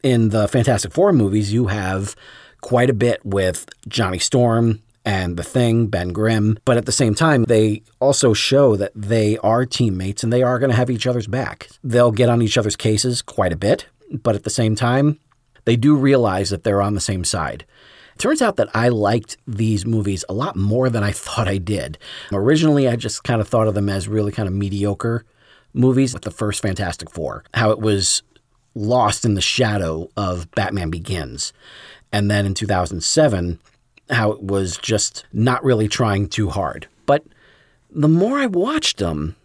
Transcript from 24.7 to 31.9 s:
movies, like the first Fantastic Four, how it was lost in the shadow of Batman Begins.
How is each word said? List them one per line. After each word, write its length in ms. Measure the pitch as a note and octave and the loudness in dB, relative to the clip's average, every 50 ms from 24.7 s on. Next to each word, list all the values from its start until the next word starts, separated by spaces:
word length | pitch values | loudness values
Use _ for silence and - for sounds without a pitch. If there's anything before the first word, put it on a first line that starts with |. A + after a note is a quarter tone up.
| G2 G2 G2+ G#2 G2+ - - A#2 A#2 A#2+ - _ _ _ _ _ _ _ _ _ _ | -2 -2 -2 -2 -4 -4 -4 -4 -4 -4 -6 _ _ _ _ _ _ _ _ _ _
movies, 400 | - A#2+ C3 B2+ C3 C3+ B2+ B2+ | 2 2 4 4 4 2 0 -2
like 100 | - - | -8 -10
the 80 | G#2 | -10
first 300 | - - A2+ G#2+ G2+ - | -8 -4 -4 -4 -4 -2
Fantastic 480 | - G#2+ F#2 - G#2 F2+ E2+ - - D#2+ | -4 -4 -4 -2 -4 -6 -6 -8 -12 -14
Four, 360 | - E2+ D#2 C2 - - - - - | -10 -8 -8 -8 -8 -10 -14 -8 -4
how 180 | A#2 A#2 G#2+ | 0 2 2
it 80 | A2 A2 | 2 2
was 420 | G#2+ A2 G#2 G2 F#2 - - - _ _ _ _ _ _ _ _ _ _ _ | 0 0 0 0 0 0 -2 -4 _ _ _ _ _ _ _ _ _ _ _
lost 480 | A#2 G#2 G#2+ B2 B2+ A2+ G#2 G2 - - | -6 -2 0 2 2 2 2 0 0 0
in 120 | A#2 G2+ | 0 0
the 60 | G2 | 0
shadow 680 | F2 - - - B2+ A2 G#2+ G2+ F2+ E2 D#2+ D#2+ F2 - _ - | 0 -2 0 0 0 0 0 -2 -2 -2 -4 -6 -8 -8 _ -6
of 320 | G2+ F#2+ F2+ F2 E2+ - - | -4 -4 -4 -6 -8 -6 -4
Batman 340 | - G2 F#2+ - G2+ F2 D#2+ | -4 -4 -2 -4 -4 -4 -4
Begins. 640 | E2 F2 E2 - F#2+ E2+ D2+ C2 A#1+ C#2+ - - _ _ _ - - - - - | -6 -6 -6 -6 -6 -6 -6 -8 -10 -10 -10 -10 _ _ _ -20 -20 -20 -20 -20